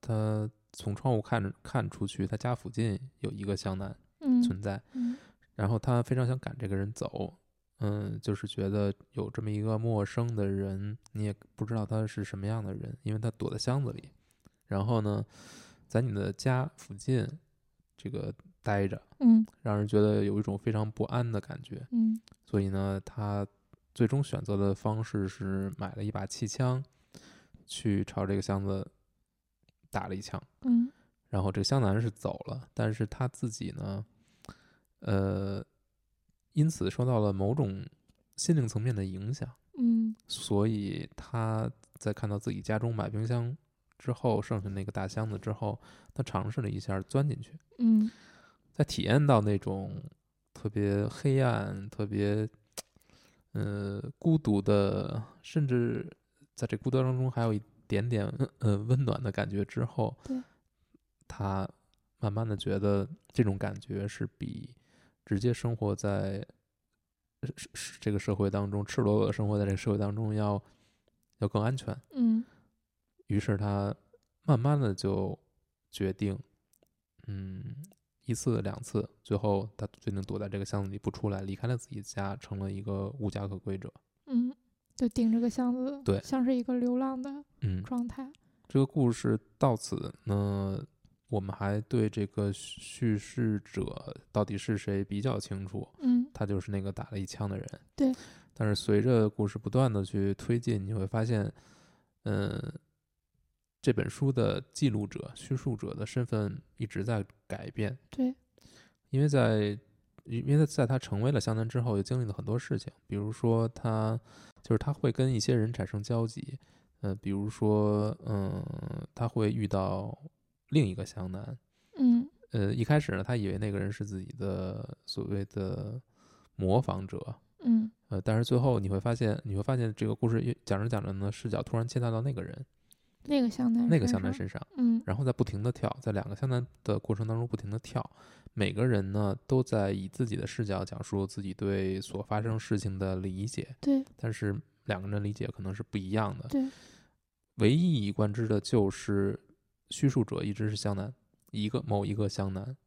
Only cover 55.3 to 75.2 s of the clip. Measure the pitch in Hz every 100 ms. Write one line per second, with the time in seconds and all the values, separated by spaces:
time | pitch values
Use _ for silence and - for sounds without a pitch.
55.3 | - - 160 143 123 120 117 - - _
56.3 | _ _ - 117 107 - 131 127 127 127
57.3 | 123 117 107 - _ _ 101 117 117 101
58.3 | - - _ 113 101 110 127 127 107 120
59.3 | 98 104 101 101 - 120 - 110 123 -
60.3 | 262 254 _ _ _ _ _ _ _ _
61.3 | - 98 98 95 - _ _ _ _ 107
62.3 | 104 113 101 - 98 101 101 98 160 _
63.3 | - 110 98 101 101 - 101 101 - 107
64.3 | _ - - - - _ _ _ _ -
65.3 | 101 117 117 120 117 104 101 104 98 98
66.3 | 98 - - _ _ _ _ _ _ _
67.3 | _ 123 - - - - - - 101 -
68.3 | 95 101 101 101 101 104 - 107 107 104
69.3 | 101 104 104 101 98 - 101 101 104 110
70.3 | 107 104 101 - _ _ _ _ _ _
71.3 | _ 101 107 110 131 - 135 - 277 233
72.3 | 220 240 _ _ _ _ _ _ _ _
73.3 | 104 - 101 104 101 101 - _ _ _
74.3 | _ - 135 131 147 123 95 98 98